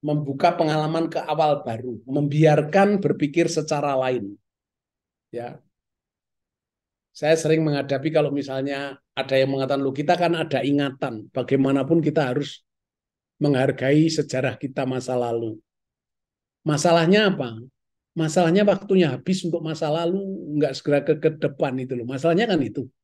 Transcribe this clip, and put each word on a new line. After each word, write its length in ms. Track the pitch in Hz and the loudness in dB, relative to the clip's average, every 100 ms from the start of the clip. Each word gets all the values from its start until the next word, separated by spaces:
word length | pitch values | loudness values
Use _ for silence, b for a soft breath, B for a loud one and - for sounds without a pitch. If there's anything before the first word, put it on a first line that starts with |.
Membuka 560 | 147 151 139 135 175 170 | -2 -2 -2 2 2 4
pengalaman 560 | 160 156 156 165 165 | 0 2 0 -2 -2
ke 80 | 160 | -4
awal 400 | - 151 156 143 | -4 0 2 2
baru, 400 | - 113 123 113 - | -2 -8 -8 -12 -6
membiarkan 960 | 139 143 151 156 147 147 196 202 202 | -2 0 4 4 4 2 2 4 2
berpikir 480 | 185 - 147 165 165 | 0 -2 -2 0 0
secara 400 | 160 151 151 143 135 | 0 -2 -2 -2 0
lain. 320 | 131 123 98 101 _ _ _ _ _ _ _ _ _ | 0 -2 -6 -14 _ _ _ _ _ _ _ _ _
Ya. 320 | 117 120 - _ _ _ _ _ _ _ _ _ _ _ _ _ _ _ | -12 -12 -14 _ _ _ _ _ _ _ _ _ _ _ _ _ _ _
Saya 240 | - 151 | -6 0
sering 320 | 160 156 160 156 | 2 2 2 2
menghadapi 480 | 143 139 139 151 | -2 -2 -4 0
kalau 160 | 156 147 | 0 0
misalnya 640 | 143 139 135 139 139 143 139 _ - | -2 -4 -6 -4 -6 -8 -12 _ -8
ada 160 | 135 | 0
yang 160 | 135 135 | 2 2
mengatakan, 320 | 139 135 139 | 0 -2 -2
"Loh, 80 | 135 | -2
kita 240 | 139 147 | -4 0
kan 240 | 175 170 165 | 2 2 0
ada 240 | 156 135 | 0 -2
ingatan, 640 | 127 143 139 127 139 113 104 | 0 0 -2 -4 -8 -8 -8
bagaimanapun 640 | - 123 135 135 139 139 165 | -6 -2 2 2 2 2 2
kita 320 | 147 156 135 | 2 0 0
harus 320 | 131 139 - _ _ _ _ _ _ _ _ | -2 -6 -12 _ _ _ _ _ _ _ _
menghargai 640 | 147 131 135 - 131 151 160 | 0 2 2 0 2 4 4
sejarah 480 | 156 143 131 131 | 0 -2 -2 -2
kita 320 | 117 135 135 131 | -4 -8 -4 -4
masa 320 | 127 123 127 | -4 -2 -2
lalu." 400 | 120 117 113 110 _ _ _ _ _ _ _ _ _ _ | -2 -4 -6 -10 _ _ _ _ _ _ _ _ _ _
Masalahnya 720 | 160 147 175 170 165 202 208 | -2 2 4 4 6 6 4
apa? 240 | 160 123 110 131 _ _ _ _ | 0 -6 -10 -16 _ _ _ _
Masalahnya 480 | - 160 185 170 185 | -4 0 2 4 4
waktunya 480 | 208 196 - 190 160 | 4 2 2 2 4
habis 320 | 131 - 190 | 0 -2 -2
untuk 160 | 170 165 156 | -2 -4 -6
masa 240 | 156 156 | -4 -2
lalu, 320 | 156 170 190 196 190 - 147 | -2 -2 -2 -6 -10 -6 -2
nggak 100 | 143 135 | -2 -2
segera 240 | - 143 | 0 0
ke, 160 | 135 151 | 0 0
ke 120 | 156 | 0
depan 400 | 156 139 - 147 131 | 0 -6 -2 -4 -2
itu 160 | 127 123 | -6 -6
loh. 80 | 120 | -6
Masalahnya 400 | 135 165 170 226 | -2 0 2 2
kan 160 | 175 | 0
itu. 240 | 120 123 131 _ | 0 -6 -10 _